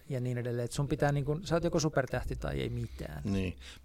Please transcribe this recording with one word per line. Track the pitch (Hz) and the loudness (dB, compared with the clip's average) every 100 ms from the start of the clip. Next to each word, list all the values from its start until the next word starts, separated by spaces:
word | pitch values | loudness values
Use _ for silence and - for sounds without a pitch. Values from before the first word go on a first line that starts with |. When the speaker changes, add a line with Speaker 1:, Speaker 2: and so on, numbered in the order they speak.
| - | -4
Speaker 1:
ja | 131 | -2
niin | 127 123 | 0 -2
edelleen. | 120 120 120 | -2 -2 -2
Et | |
sun | - 143 | 0 0
pitää | 151 143 | 4 4
niin | 143 135 | 4 2
kuin, | 151 196 | -2 0
sä | 165 | 2
oot | |
joko | 170 170 | 4 4
supertähti | 151 143 127 127 - 127 | 4 2 2 0 -2 -2
tai | 143 - | -2 0
ei | 117 | 0
mitään. | 120 117 - - 76 | -2 -4 -6 -8 -4
Speaker 2:
Niin. | 104 98 92 - - - | 0 2 0 -4 -12 -2